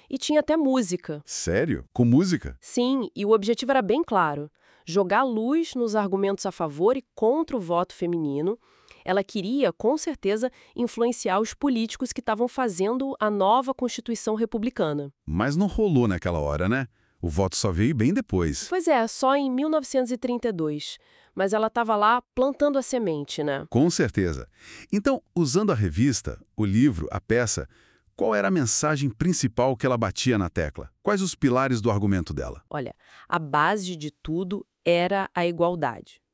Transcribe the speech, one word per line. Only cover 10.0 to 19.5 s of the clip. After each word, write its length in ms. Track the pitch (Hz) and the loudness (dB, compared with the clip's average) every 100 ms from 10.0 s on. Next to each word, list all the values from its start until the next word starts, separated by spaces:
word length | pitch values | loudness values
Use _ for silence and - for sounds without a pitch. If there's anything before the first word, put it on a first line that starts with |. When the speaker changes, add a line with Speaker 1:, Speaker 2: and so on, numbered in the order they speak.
| 330 277 196 214 254 - - - | -4 -4 -2 -2 -2 -6 -12 -6
Speaker 1:
influenciar 640 | 240 - 240 233 202 190 | -4 0 0 0 -2 -2
os 140 | 220 | -2
políticos 580 | - 285 233 220 - 254 | -2 0 0 -2 -4 -6
que 100 | - | -4
tavam 260 | 233 214 247 | -4 -2 -2
fazendo 680 | - 240 175 196 254 269 - | -2 -4 0 -2 0 -4 -2
a 100 | 214 | -2
nova 440 | 208 190 247 262 | 2 4 4 2
Constituição 600 | - 247 - - 226 226 | -2 -4 -4 -6 -4 -2
Republicana. 800 | 214 226 226 226 - 160 147 143 - | -2 -2 -2 -4 -2 -2 -2 -6 -10
Speaker 2:
Mas 320 | - 82 123 156 | -4 -2 0 2
não 120 | 196 | 0
rolou 400 | - 208 139 117 | 2 4 4 4
naquela 320 | 90 92 82 | 2 0 0
hora, 300 | 73 73 92 | 0 0 0
né? 180 | 131 127 _ _ _ | -2 -4 _ _ _
O 60 | 87 | -4
voto 280 | 78 95 - | 0 0 0
só 160 | 107 | 0
veio 240 | 85 117 139 | 2 2 2
bem 180 | 120 | 2
depois. 540 | 220 - 92 82 - - | 0 0 0 0 -2 -4
Speaker 1:
Pois 180 | 359 339 | -2 2
é, 200 | 262 226 | 2 2
só 280 | - 262 285 | 0 2 2
em 140 | |
mil 180 | 269 | 0